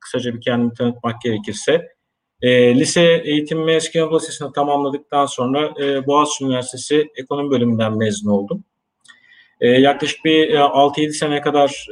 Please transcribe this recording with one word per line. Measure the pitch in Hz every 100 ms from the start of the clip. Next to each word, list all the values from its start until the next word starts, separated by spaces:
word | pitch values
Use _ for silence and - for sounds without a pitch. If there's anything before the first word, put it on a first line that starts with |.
Kısaca | - 127 123
bir | 117
kendimi | 127 120 120
tanıtmak | 117 120 120 117 113
gerekirse. | 123 107 107 104 - 165 170 _ _ _ _ -
E, | 123 123 123
lise | 123 156 180 170 165
eğitimimi | - 151 151 160 160
Eskişehir | 160 156 165
Anadolu | 156 160
Lisesi'nde | - - 139
tamamladıktan | 147 143 143 139 143 - 143 139
sonra, | - 127 143 151 147
e, | 139 139 131
Boğaziçi | 143 147 -
Üniversitesi | 135 127 127 131 - 147 147 -
Ekonomi | 131 143 143
Bölümünden | 131 120 113 110 110
mezun | 110 104 104
oldum. | 101 101 - - _ _ _ _ _ _ _ _ -
E, | 120
yaklaşık | 127 139 139 147 -
bir, | 160 156 156
e, | 147
altı | 143 135 143 147
yedi | 151
sene | 151 151 143
kadar, | 143 143 139 135 -